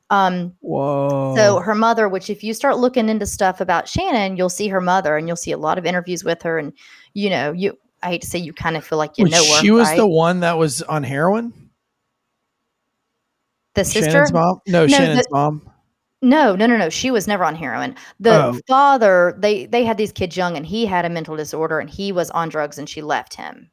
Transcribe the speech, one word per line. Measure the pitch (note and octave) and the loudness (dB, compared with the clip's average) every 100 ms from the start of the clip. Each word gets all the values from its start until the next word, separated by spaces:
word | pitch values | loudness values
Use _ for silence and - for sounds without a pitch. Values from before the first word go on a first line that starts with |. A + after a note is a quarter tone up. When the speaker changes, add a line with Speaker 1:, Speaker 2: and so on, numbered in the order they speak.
| - | -2
Speaker 1:
Um, | G3+ F#3 F3+ F3 - | 0 2 0 -6 -10
Speaker 2:
Whoa. | A3 D3 C#3 C#3 C#3 C#3 C3+ C3+ | -8 -4 -2 -2 -2 -2 -2 2
Speaker 1:
so | G#3 F#3+ | 4 2
her | F#3 G#3+ | 0 0
mother, | A3+ A3+ G#3 | 2 2 0
which | F#3 F#3 | -2 -6
if | G3+ | -8
you | G#3+ A3 | -8 -2
start | C#4 B3+ | 0 2
looking | B3 B3+ A3 | 0 0 0
into | A3 G3+ | -2 -4
stuff | - F#3+ F3+ | -2 -2 0
about | F#3 E3+ - | -2 -2 -2
Shannon, | - F#4 B3 G3 F#3 | -6 -2 -2 -2 -2
you'll | F3+ | -2
see | F3+ G#3 | -2 -4
her | F#3+ | -2
mother | F3+ F#3 D#3+ D3+ | 0 0 0 -2
and | E3 | -4
you'll | E3+ | -6
see | - | -6
a | D3+ | -4
lot | D#3 F3+ | -2 -2
of | E3+ | -2
interviews | F3+ F3 F3 | -4 -4 -6
with | E3+ E3 | -4 -4
her. | E3+ E3 | -4 -4
And, | C#3+ - - - _ | -6 -12 -20 -20 _
you | G#3 G3+ | -6 -2
know, | D#3+ C#3+ | -2 -2
you, | F3 G3 - _ _ | -2 -4 -4 _ _
I | F3+ | -6
hate | E3+ | -6
to | - | -6
say | F3 | -8
you | D#3+ | -8
kinda | - E3+ D#3+ | -6 -4 -4
feel | - D#3 | -4 -4
like | D3+ - | -2 0
you | F#3 | 2
Speaker 2:
Wait, | |
Speaker 1:
know | E3 | 4
her, | D3+ D3+ | 4 4
Speaker 2:
she | D#3 | 4
was | A3+ A3+ | 6 4
Speaker 1:
right? | E3 | 4
Speaker 2:
the | G#3+ | 2
one | D#3+ E3 F3+ | 4 2 2
that | E3+ E3 | 0 0
was | D#3+ B2 | 0 -2
on | D#3 D3+ | -6 -4
heroin? | B2+ C#3 E3+ G#3+ A#3 - - _ _ _ _ _ _ _ _ _ _ _ _ _ _ _ _ _ _ _ _ - | -4 -2 0 0 -4 -12 -20 _ _ _ _ _ _ _ _ _ _ _ _ _ _ _ _ _ _ _ _ -2
Speaker 1:
The | |
Speaker 2:
Shannon's | F#3 G#3+ D#3 | -2 0 2
Speaker 1:
sister? | F3 C#4+ | 4 4
Speaker 2:
mom? | E3+ E3+ F#3 - | 2 0 0 0
No, | F3 | 4
Speaker 1:
No, | D3+ | 6
Speaker 2:
Shannon's | C#3+ D#3+ A#3+ - | 6 4 2 0
Speaker 1:
the | |
Speaker 2:
mom. | C#3 D3 D3+ - _ _ _ _ _ | 0 0 -2 -12 _ _ _ _ _
Speaker 1:
No, | B3+ D4+ C4 F#3 | 2 4 4 4
no, | A3+ | 2
no, | A#3 | 2
no. | E3 | 0
She | - C4 | -2 -2
was | A#3+ G#3 | 0 0
never | G3+ | 0
on | E3 D#3+ | -2 -2
heroin. | C#3 A#2 C3 - - - | -6 -6 -8 -10 -18 -2
The | G#3+ F#3 B2+ | 4 4 4
Speaker 2:
Oh. | B2 - | -2 0
Speaker 1:
father, | C4 C#4+ C4+ G#3+ F3+ F3 F#3+ | 4 4 4 4 4 2 0
they, | G#3 G#3 E3 | -2 -2 -2
they | A#3+ | -2
had | A#3 G#3+ | 0 -2
these | G#3 | -4
kids | - F#3 F3+ | -4 -6 -4
young | F3+ E3 | -4 -4
and | D#3 | -8
he | G#3+ A3 | -4 -2
had | F3+ E3+ | -2 -2
a | |
mental | E3+ D#3 D#3 | -4 -8 -10
disorder | D3+ D#3 D#3+ D#3+ | -8 -4 -4 -4
and | - | -6
he | - G3+ | -8 -6
was | F3+ D#3+ | -4 -4
on | E3+ E3 | -4 -4
drugs | D#3 D3 D3 | -4 -6 -8
and | D3 | -14
she | - | -10
left | D3+ C3 - - | -6 -6 -6 -14
him. | D#2 - _ | -16 -18 _